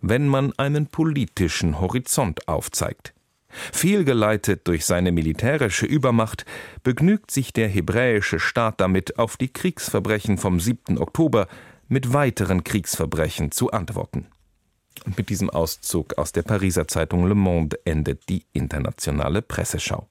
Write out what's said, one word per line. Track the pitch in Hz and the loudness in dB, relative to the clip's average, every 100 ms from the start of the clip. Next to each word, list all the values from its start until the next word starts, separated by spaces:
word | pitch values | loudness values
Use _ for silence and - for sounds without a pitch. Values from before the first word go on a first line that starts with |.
wenn | 92 120 143 | 2 2 4
man | 135 139 - | 2 0 0
einen | 139 147 151 | 0 0 -2
politischen | - 160 143 104 - 87 - 87 76 | 0 0 2 -2 0 0 2 0 0
Horizont | 90 90 123 - 117 78 - | -2 -2 -2 0 0 -2 -4
aufzeigt. | 80 - - - - - _ _ _ _ - - | -4 -4 -4 -6 -6 -18 _ _ _ _ -16 -8
Fehlgeleitet | - 170 208 147 120 107 107 - 92 - | 0 2 4 4 4 4 2 0 -2 0
durch | 82 | 0
seine | - 87 90 | 2 2 2
militärische | 85 80 78 113 151 120 - | 2 0 0 0 0 0 0
Übermacht | - 151 131 117 110 - - - - - | 0 2 2 2 0 -4 -14 -14 -16 -6
begnügt | - 123 165 208 - | -2 2 4 2 0
sich | - 131 | -4 -2
der | - 110 | 0 0
hebräische | 98 80 107 127 110 101 80 | 0 0 2 4 2 2 -2
Staat | - - 113 - | 0 0 0 2
damit, | 92 95 - - | 2 2 0 -2
auf | 117 - | -2 -2
die | 131 | -6
Kriegsverbrechen | - 185 - - 110 98 107 107 95 | -2 -4 -4 -4 -2 0 -2 0 0
vom | 101 90 | 2 2
siebten | 95 120 - 69 | 0 -2 -2 -2
Oktober | 85 - 160 120 98 - - - _ | -2 0 2 2 0 -6 -20 -20 _
mit | 131 127 | 0 2
weiteren | 143 139 - 92 92 | 2 2 0 0 0
Kriegsverbrechen | - 107 85 - 78 80 78 - 76 | 2 -2 -2 -4 -2 0 -2 0 -4
zu | - 127 | 0 -2
antworten. | 113 85 107 - - - _ _ _ _ _ _ - | -2 -4 -6 -6 -8 -10 _ _ _ _ _ _ -14
Und | - 95 | -8 -6
mit | 104 | -4
diesem | 98 98 | -2 -2
Auszug | - 82 - - 87 76 - | 0 -2 -4 -4 -2 -2 -4
aus | 76 | -2
der | - | -2
Pariser | 80 104 95 87 78 | 0 0 2 0 0
Zeitung | 87 80 90 90 | -2 0 2 2
Le | |
Monde | 101 92 87 78 - | 4 4 2 0 -2
endet | - 78 73 69 - | -2 0 0 -4 -4
die | 92 _ | -6 _
internationale | - - 73 65 - - 69 69 90 | -6 -4 -4 -4 -4 -4 -2 0 -2
Presseschau. | - - 87 85 - - - | -2 -4 -4 -4 -4 -6 -8